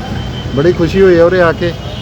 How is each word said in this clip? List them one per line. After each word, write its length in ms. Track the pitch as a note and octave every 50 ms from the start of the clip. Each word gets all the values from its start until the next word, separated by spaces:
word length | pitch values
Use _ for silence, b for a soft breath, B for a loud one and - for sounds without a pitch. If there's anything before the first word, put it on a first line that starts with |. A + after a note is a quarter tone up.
| - - - - - - - - - - -
ਬੜੀ 160 | C3+ D3+ F3
ਖੁਸ਼ੀ 300 | F3+ F3 E3+ D3+ - G3
ਹੋਈ 140 | G3 F#3 F3
ਹੈ 80 | E3 E3+
ਉਰੇ 160 | F3 F#3 F#3
ਆ 120 | F3 E3
ਕੇ। 200 | D#3+ - F3 E3+ D#3+ - - - - -